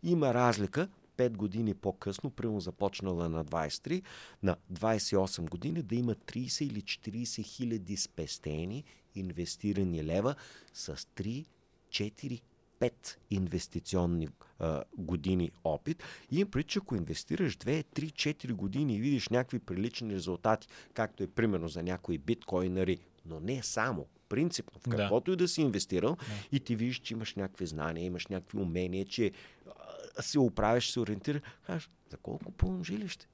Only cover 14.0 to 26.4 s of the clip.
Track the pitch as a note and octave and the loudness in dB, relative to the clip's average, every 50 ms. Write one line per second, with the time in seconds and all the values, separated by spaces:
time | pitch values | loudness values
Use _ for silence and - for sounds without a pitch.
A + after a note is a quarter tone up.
14 | F2 F2 F2 E2+ D#2+ D2+ - _ - - - _ - E2 D#2+ D2 - _ - - | 4 4 4 2 0 -2 -6 _ -20 -20 -8 _ -2 0 0 0 -4 _ -8 -8
15 | F#2 D#2+ F2+ E2 C#2+ F#2 F#2 F#2 F2 D#2+ - - _ E2 D#2 - - - E3 - | -2 -2 -2 0 2 2 4 4 2 0 -2 -4 _ -2 -2 0 -2 -4 -6 -6
16 | - - - - - - C3 D#3+ G3 G3 - B2+ D3+ - - G#3 - - C3 G2+ | -6 -16 -16 -16 -8 -2 0 0 0 2 2 -2 -2 0 -2 -4 -2 0 -2 -2
17 | E2+ D2+ E2 - - - D3+ - F#3+ D3 F#2 - - G#2+ C#3 D#3+ D3 _ - - | -2 -2 -4 -6 -4 -4 0 0 0 0 0 -2 -2 0 0 0 -2 _ -4 -4
18 | D#3 D#3+ - - - D3 D3+ - - C3 A#2+ F#2 - G2 F#2+ C#3 D3+ C#3+ A2+ G2+ | -4 -4 -4 -2 0 0 0 -2 -4 -4 -4 -2 -2 -2 0 2 2 2 2 2
19 | A2+ C#3 C#3+ B2+ - - A2+ B2 C3 - - B2 - - F#2 F2+ G2+ A#2 - - | 4 2 2 2 2 4 2 2 2 2 -2 -6 -4 -2 -2 0 0 -2 -2 -4
20 | A#2+ A2 G2+ F#2+ E2 E2+ F2+ F2 - A2+ A2 G#2+ - - - - - - - - | -4 -2 -2 -2 -2 -2 -4 0 4 4 4 4 2 -10 -20 -20 -20 -14 -2 -2
21 | A2+ G#2+ - - G2 F2+ - - A2+ A2 G2+ F2+ E2 E2 D2 F2 E2 F2+ F2+ E2+ | -2 -2 -2 -4 -6 -4 2 2 4 4 4 2 0 -2 -4 -2 -2 -2 -2 -2
22 | - - F2 D2+ C#2+ - A#2 - - - F#2 F2+ F#2 F#2 F2+ F#2+ F#2+ F2+ F#2 D2 | -2 -2 -2 -2 2 0 0 0 0 -2 0 0 2 2 2 2 4 2 2 0
23 | - - _ _ _ E2 D#2+ D#2 D#2+ G2 C3+ C3+ A#2 - - A2+ A2 B2+ C3 E2+ | -2 -18 _ _ _ -10 -10 -6 -4 -4 -4 -2 -2 -2 0 0 2 2 0 -2
24 | - - _ _ _ _ G#2 A2+ D#3 F3 E3+ - - - - F#2 - B2+ A#2 G#2+ | -4 -8 _ _ _ _ 0 2 2 2 0 -4 -6 -8 -12 -8 -4 0 2 2
25 | G#2 G2 G2 A#2+ - - F#3 F3 F3+ E3+ - - D#3 C#3 G2+ G2+ - - F#2+ F2+ | 2 4 4 2 4 2 2 2 2 2 2 2 2 2 4 2 0 2 2 2
26 | E2 A#2 E3+ - - A#2 G#2+ G#2 | 4 4 2 0 -4 -8 -8 -8